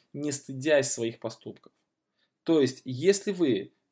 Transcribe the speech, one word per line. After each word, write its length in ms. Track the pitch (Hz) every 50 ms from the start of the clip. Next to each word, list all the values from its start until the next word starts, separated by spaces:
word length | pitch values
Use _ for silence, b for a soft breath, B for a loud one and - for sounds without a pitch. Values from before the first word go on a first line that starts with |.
| _ _ -
не 180 | 143 147 147
стыдясь 600 | 131 131 - - 135 131 135 156 151 143 131 131
своих 280 | - 123 117 117 113 -
поступков. 520 | - 113 - - - 110 - - _ - _ _ _ _ _ _ _ _ _ _ _ _ _ _ -
То 180 | - 165 151
есть, 200 | 135 131 - - -
если 460 | 127 127 123 156 190 196 196 - 214
вы 420 | 190 180 170 135 110 95 101 - _ _ _ _